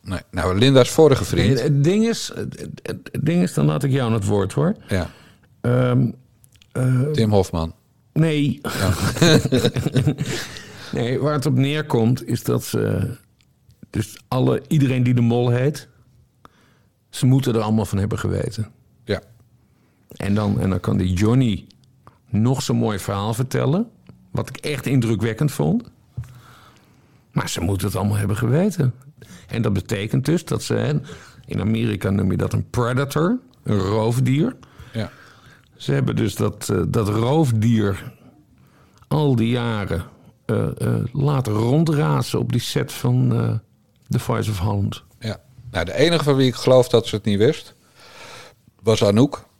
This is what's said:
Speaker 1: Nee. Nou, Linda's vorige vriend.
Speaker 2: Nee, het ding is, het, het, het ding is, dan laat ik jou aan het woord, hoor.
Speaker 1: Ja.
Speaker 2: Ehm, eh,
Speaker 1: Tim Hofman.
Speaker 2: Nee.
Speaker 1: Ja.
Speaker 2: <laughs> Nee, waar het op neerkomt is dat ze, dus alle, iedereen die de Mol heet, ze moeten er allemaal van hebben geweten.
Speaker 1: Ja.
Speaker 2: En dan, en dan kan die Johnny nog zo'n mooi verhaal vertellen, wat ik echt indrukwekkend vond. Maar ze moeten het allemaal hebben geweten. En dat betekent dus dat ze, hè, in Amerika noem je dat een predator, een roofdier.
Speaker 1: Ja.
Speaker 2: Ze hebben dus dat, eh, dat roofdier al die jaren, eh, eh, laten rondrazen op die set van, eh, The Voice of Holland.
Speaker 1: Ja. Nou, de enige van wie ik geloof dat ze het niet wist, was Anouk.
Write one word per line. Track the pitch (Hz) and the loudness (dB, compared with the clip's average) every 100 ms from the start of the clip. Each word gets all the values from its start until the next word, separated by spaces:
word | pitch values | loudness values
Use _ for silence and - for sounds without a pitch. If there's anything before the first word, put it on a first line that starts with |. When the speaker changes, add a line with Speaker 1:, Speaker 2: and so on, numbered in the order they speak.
Speaker 1:
Nee. | 95 92 - | -6 -8 -6
Nou, | 87 87 92 | -4 0 4
Linda's | 131 131 123 | 6 6 6
vorige | - 156 135 - | 6 6 6 2
vriend. | - 92 | 2 2
Speaker 2:
Nee, | 135 | 2
het | 156 143 | 2 2
ding | 143 202 226 | 2 2 0
is, | 220 - - | -2 -6 -8
het, | 104 - | -10 -10
het, | - - - - - | -14 -12 -12 -12 -10
het | - 143 | -4 0
ding | 175 | 2
is, | 180 | 0
dan | - 147 | 2 0
laat | 151 | 2
ik | 135 | 0
jou | 135 120 | 0 2
aan | |
het | 113 98 | 0 2
woord, | 104 98 | 0 0
hoor. | - 160 220 - | 0 0 -2 -2
Speaker 1:
Ja. | 95 80 - - _ _ _ | -2 -2 -10 -20 _ _ _
Speaker 2:
Ehm, | 127 123 123 123 131 - _ _ _ _ _ | 0 2 2 2 0 -4 _ _ _ _ _
eh, | - 127 127 | -2 0 2
Speaker 1:
Tim | 143 147 110 | 0 0 4
Hofman. | 104 92 85 82 - _ _ _ | 4 2 -2 -4 -8 _ _ _
Speaker 2:
Nee. | - 160 151 143 - | 0 0 2 0 -2
Speaker 1:
Ja. | - - 98 | -6 -2 0
Speaker 2:
<laughs> | 90 - - 170 170 - 127 - 123 - 131 151 - - - - - - - - | 0 -2 2 4 4 4 0 0 -2 -2 0 0 -2 -6 -6 -10 -14 -18 -18 -8
Nee, | - 120 127 | -4 -2 -2
waar | 143 | -2
het | 147 156 | 0 0
op | 127 | 2
neerkomt | 139 151 151 123 113 127 - | 2 0 0 2 2 0 -2
is | - | -4
dat | - 120 | 0 -2
ze, | - 113 53 101 - - _ _ _ _ _ _ - | -2 -2 -2 -2 -4 -8 _ _ _ _ _ _ -10
dus | - - - _ | -8 -8 -10 _
alle, | 127 127 123 - | 0 0 0 0
iedereen | 156 131 127 | 2 2 2
die | 123 | 2
de | 123 | 4
Mol | 117 120 123 | 4 2 2
heet, | 120 135 151 - _ _ _ _ _ - _ _ _ _ _ _ | 2 0 -2 -16 _ _ _ _ _ -20 _ _ _ _ _ _
ze | - 127 | 0 2
moeten | 135 135 113 | 4 2 0
er | |
allemaal | 107 110 101 | 0 0 0
van | 98 | -2
hebben | 104 110 | -2 -4
geweten. | 98 92 - - 107 _ _ _ | -4 -4 -4 -8 -10 _ _ _
Speaker 1:
Ja. | - 98 - _ _ _ _ _ _ _ _ - | -6 -6 -6 _ _ _ _ _ _ _ _ -8
Speaker 2:
En | 98 101 | -2 0
dan, | 104 101 | 0 0
en | 95 | 0
dan | 92 | -2
kan | - 101 | -2 -2
die | 92 | 0
Johnny | 90 107 127 123 95 - _ _ _ - _ _ | 0 2 4 2 -2 -8 _ _ _ -20 _ _
nog | 101 117 131 | 0 2 0
zo'n | - 117 | 0 0
mooi | 113 101 | 0 -2
verhaal | - 101 104 | -4 -4 -4
vertellen, | 113 127 127 127 170 233 _ - - _ | -4 -2 0 0 0 -2 _ -20 -20 _
wat | - - | -6 -6
ik | - | -8
echt | - 143 127 | -6 -4 0
indrukwekkend | 135 110 107 113 110 151 | 2 2 0 -2 0 -2
vond. | - 147 220 - _ _ - - - - - - - _ _ _ _ _ | 0 0 0 -4 _ _ -14 -14 -18 -20 -20 -20 -20 _ _ _ _ _
Maar | - - | -6 -4
ze | - | -4
moeten | 87 98 98 | -4 -2 -4
het | 90 | -2
allemaal | 104 104 | -2 0
hebben | 104 104 | -2 -2
geweten. | 120 139 202 175 131 - - - - - - | 0 2 0 0 -2 -2 -20 -20 -20 -20 -8
En | 110 | -4
dat | 113 | 0
betekent | 98 - 101 107 135 135 | -2 -2 -6 -2 -2 0
dus | 175 - | -2 -2
dat | 113 | -6
ze, | - | -2
hè, | 110 117 147 - - - - - | -2 0 -2 -6 -18 -20 -20 -10
in | - | -4
Amerika | 95 113 117 104 104 | -2 -2 -2 -2 -2
noem | 98 98 | 0 0
je | 92 | 0
dat | 92 | -2
een | 107 101 | -2 -2
predator, | 120 117 123 135 147 170 247 - _ | -2 0 0 -2 0 0 -2 -6 _
een | - 104 | -2 -2
roofdier. | 95 110 110 120 127 135 214 - - - - | 0 0 0 0 0 2 0 -4 -20 -20 -12
Speaker 1:
Ja. | 113 101 - - - - - _ _ | -8 -8 -12 -20 -20 -20 -20 _ _
Speaker 2:
Ze | - | -4
hebben | 139 131 110 | -2 0 0
dus | 110 - | -2 0
dat, | 110 - - | -4 -4 -4
eh, | 101 90 | -2 0
dat | 117 104 | 0 0
roofdier | 104 117 156 147 110 113 113 101 98 - - - - _ _ _ _ _ _ _ | 0 2 2 2 2 2 2 2 -2 -10 -18 -20 -20 _ _ _ _ _ _ _
al | 147 147 120 | 0 2 2
die | 113 | 2
jaren, | 123 120 107 98 - - - - _ - | 0 -2 -2 -2 -4 -6 -16 -20 _ -4
eh, | 110 107 123 | -2 -2 -2
eh, | 117 113 107 | -2 -2 -2
laten | 135 143 143 123 | -2 0 0 0
rondrazen | 104 117 147 165 147 156 139 - 110 | 0 2 2 2 0 0 0 -2 -2
op | 120 | -2
die | 120 | -2
set | - 131 131 | -2 -4 -4
van, | - 127 123 127 | -4 0 2 2
eh, | 117 117 110 _ _ _ _ - | 0 -2 -4 _ _ _ _ -4
The | 123 | -4
Voice | - 113 110 | -2 -2 -2
of | 101 | -2
Holland. | 107 101 104 - - _ | -2 -2 -2 -6 -16 _
Speaker 1:
Ja. | 110 - _ - - | -10 -10 _ -20 -10
Nou, | - 85 | -6 -4
de | |
enige | - 160 165 | 0 2 2
van | 143 135 | 2 2
wie | 131 | 2
ik | 120 | 2
geloof | - 127 120 | 4 4 6
dat | 117 - | 2 2
ze | 107 | -4
het | 110 | -2
niet | 101 | 2
wist, | 117 156 - _ _ _ - - - - - _ _ _ | 2 2 -10 _ _ _ -20 -20 -20 -20 -20 _ _ _
was | 101 110 | 0 4
Anouk. | 104 104 143 - - | 4 4 4 0 -16